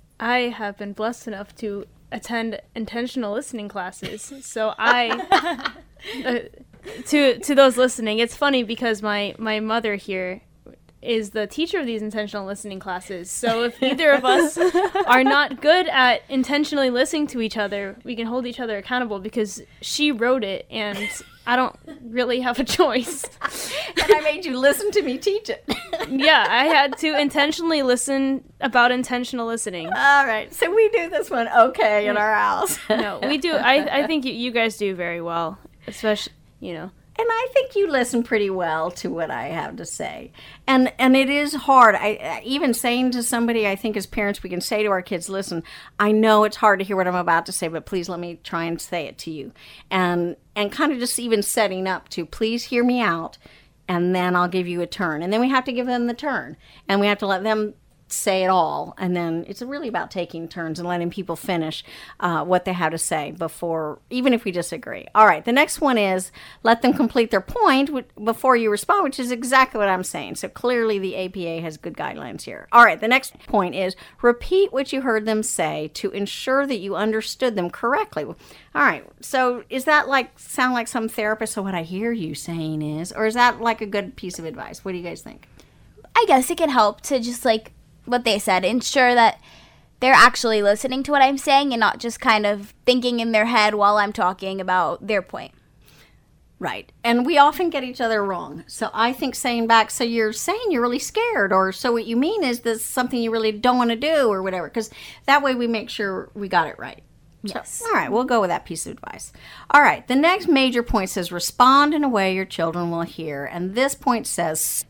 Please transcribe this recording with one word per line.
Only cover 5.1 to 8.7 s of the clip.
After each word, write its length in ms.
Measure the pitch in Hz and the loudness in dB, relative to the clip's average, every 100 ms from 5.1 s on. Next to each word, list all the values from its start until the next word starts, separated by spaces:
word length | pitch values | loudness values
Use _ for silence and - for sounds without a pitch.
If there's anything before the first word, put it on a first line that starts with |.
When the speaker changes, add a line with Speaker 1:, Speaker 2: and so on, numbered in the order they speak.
| 240 - 392 339 262 - - - | -2 0 0 0 -6 -8 -12 -20
Speaker 2:
<laughs> 340 | - 392 269 | -20 -12 -8
Speaker 1:
uh, 140 | 254 240 - - - - - - - | -4 -4 -6 -20 -20 -20 -18 -14 0
to, 320 | 294 269 - | 4 4 2
to 160 | - | 2
those 220 | 277 269 240 | 6 6 6
listening, 420 | 254 - 220 220 | 0 0 -4 0
it's 160 | 233 - | -2 0
funny 260 | 285 262 | 0 0
because 400 | 220 | -2